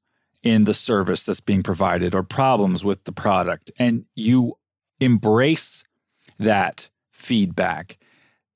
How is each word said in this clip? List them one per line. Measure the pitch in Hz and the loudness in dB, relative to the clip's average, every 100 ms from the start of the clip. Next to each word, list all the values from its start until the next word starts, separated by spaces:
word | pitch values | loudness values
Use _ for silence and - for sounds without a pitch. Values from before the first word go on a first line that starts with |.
| _ _ _ _ | _ _ _ _
in | 117 110 104 | 0 4 4
the | |
service | 104 - 107 92 90 | 2 0 0 0 -2
that's | - 98 | -2 -4
being | - 98 | -2 0
provided | 90 87 95 87 87 | 0 0 0 0 0
or | 95 | -2
problems | 90 - 135 120 101 87 101 | -4 0 2 2 0 0 -2
with | 95 - | -4 -8
the | |
product, | - 107 92 87 85 - - | -6 -2 0 -2 -6 -10 -4
and | 123 117 - | -2 -2 -6
you | - 110 127 117 - _ _ _ _ | -6 0 2 0 -6 _ _ _ _
embrace | 131 113 107 110 135 160 - - - _ _ _ _ - | 2 2 4 4 4 0 -4 -12 -20 _ _ _ _ -4
that | 104 101 90 - - _ _ | 0 2 0 -4 -16 _ _
feedback | - - 117 95 85 87 80 85 - _ _ _ _ _ | -16 -2 0 0 0 -4 -4 -12 -20 _ _ _ _ _